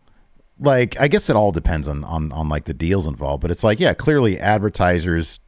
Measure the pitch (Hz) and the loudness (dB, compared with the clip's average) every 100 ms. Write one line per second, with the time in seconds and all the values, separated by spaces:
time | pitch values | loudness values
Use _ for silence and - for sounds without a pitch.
0 | _ _ _ _ _ _ 143 127 123 - | _ _ _ _ _ _ 2 2 0 0
1 | 143 107 - 110 104 82 85 78 71 71 | 2 2 2 2 2 0 -2 -2 -4 -6
2 | 73 80 78 69 76 78 80 69 82 98 | -6 -6 -4 -4 -4 -4 -6 -6 0 0
3 | 78 65 69 71 - 143 110 110 170 - | -2 -6 -6 -4 -4 0 0 2 2 2
4 | - 147 113 92 98 107 104 - 90 87 | 2 2 2 0 0 0 0 0 2 2
5 | 87 82 82 - | 0 0 -2 -8